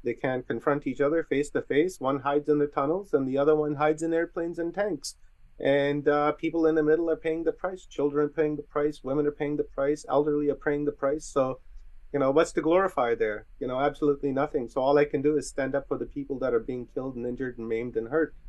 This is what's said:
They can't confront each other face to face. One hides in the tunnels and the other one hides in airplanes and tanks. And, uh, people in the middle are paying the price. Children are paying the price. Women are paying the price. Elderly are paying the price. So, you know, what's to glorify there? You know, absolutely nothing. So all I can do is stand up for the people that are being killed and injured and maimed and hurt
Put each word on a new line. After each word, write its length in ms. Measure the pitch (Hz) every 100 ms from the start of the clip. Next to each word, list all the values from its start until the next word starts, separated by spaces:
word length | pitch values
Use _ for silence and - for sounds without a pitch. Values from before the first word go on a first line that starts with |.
They 120 | 120
can't 320 | 117 135 127 123
confront 400 | 117 156 143 143
each 140 | 127
other 220 | 143 165
face 260 | 156 135 143
to 100 | 143
face. 400 | - 131 180 185
One 200 | 131 139
hides 280 | 131 147 147
in 100 | 147
the 80 | 143
tunnels 440 | 147 139 180 196
and 160 | 147 131
the 80 | 135
other 180 | 143
one 200 | 151 151
hides 280 | 147 151 156
in 120 | 165
airplanes 440 | 165 165 - 170 170
and 140 | 170
tanks. 440 | 170 208 160 - - - _ - -
And, 500 | 139 143 143 147 143
uh, 240 | 147 147
people 340 | 147 160 165 160
in 80 |
the 80 | 156
middle 280 | 151 160 170
are 60 | 156
paying 280 | 160 160
the 80 | 160
price. 320 | 156 180 190
Children 420 | - - 143 143 147
are 40 |
paying 260 | 143 151 147
the 60 |
price. 400 | 147 151 147 151
Women 220 | 127 139 147
are 60 |
paying 240 | 147 147 147
the 60 |
price. 420 | 147 - 139 151 147
Elderly 400 | 139 151 147 147
are 60 |
paying 320 | 139 - 147 147
the 60 |
price. 340 | - 139 156 -
So, 340 | 143 131 127 - - - - -
you 40 | 143
know, 120 | 135
what's 220 | 143 160
to 100 | -
glorify 520 | 156 175 190 165 120
there? 320 | 113 110 104 - -
You 80 | 127
know, 120 | 127
absolutely 540 | 147 - 151 139 143
nothing. 380 | 135 147 147 117
So 100 | -
all 160 | 131 147
I 80 |
can 160 | 147 147
do 160 | 143 151
is 120 | 131
stand 240 | - 135
up 120 | 139 135
for 120 | 127
the 80 | 117
people 320 | 147 139 135
that 160 | 127
are 60 | 120
being 260 | 113 127 120
killed 220 | - 131 123
and 100 | 120
injured 320 | 123 131 120
and 100 | 113
maimed 280 | 113 123 117
and 120 | 110
hurt 260 | 151 151 -